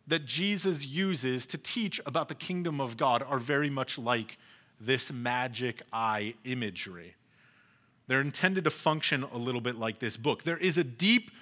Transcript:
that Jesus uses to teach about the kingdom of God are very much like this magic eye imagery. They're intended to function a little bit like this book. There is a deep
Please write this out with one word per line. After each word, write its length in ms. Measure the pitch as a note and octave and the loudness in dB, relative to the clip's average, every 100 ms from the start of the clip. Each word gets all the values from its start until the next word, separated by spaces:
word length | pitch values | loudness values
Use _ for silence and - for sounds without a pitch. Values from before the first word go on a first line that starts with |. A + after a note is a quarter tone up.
| - | -2
that 180 | D#3+ | -2
Jesus 600 | C3+ C3+ G3 G3+ F#3+ D#3 C#3 | 0 0 0 2 2 0 -2
uses 640 | D3 F#3+ E3 B2+ B2+ - | -2 0 0 0 -2 -4
to 100 | D3+ | -8
teach 420 | - - G#3 - - | -6 -2 -2 -4 -2
about 220 | D#3 D3+ | -2 -2
the 60 | D3+ | -6
kingdom 440 | - F3+ E3+ D3 | -6 -4 -2 -2
of 160 | C3 A2+ | -2 2
God 280 | D3 A#2+ C3+ | 4 4 2
are 120 | C3+ | -2
very 280 | A#2 C#3+ D3 | 2 2 2
much 300 | C#3 C3 - | 0 -2 -2
like 400 | A#2 A#2+ A2+ - - - _ - | 2 2 0 -12 -20 -20 _ -6
this 300 | A2 C3 - | 0 0 0
magic 720 | C3 B2 B2 B2+ A2+ B2 A2+ - | -4 0 0 0 -2 -4 -4 -6
eye 420 | A2+ A2+ G#2+ G#2 A#2+ | -2 0 0 -2 -6
imagery. 720 | B2+ B2+ G#2+ F2+ G#2 F2 E2+ - _ _ _ _ _ _ _ _ - | -6 -4 -4 -6 -10 -12 -16 -20 _ _ _ _ _ _ _ _ 0
They're 140 | C3 | 2
intended 440 | C#3 - F#3 F#3+ | 2 2 2 2
to 60 | D#3+ | 0
function 540 | - E3+ D#3 - C#3 | 2 2 2 2 -2
a 120 | C3+ A#2+ | -2 -4
little 240 | A#2+ B2 | -2 -2
bit 160 | A#2+ A#2 | -2 -2
like 220 | A2+ G#2+ | -4 -2
this 180 | A#2 G#2+ | -4 0
book. 280 | C3 D3+ | 0 0
There 120 | E3 E3 | 0 0
is 220 | F#3 D#3+ | 2 2
a 60 | |
deep 480 | C#3+ A#2 F#3+ A#3+ A3+ - | 0 2 6 6 2 -12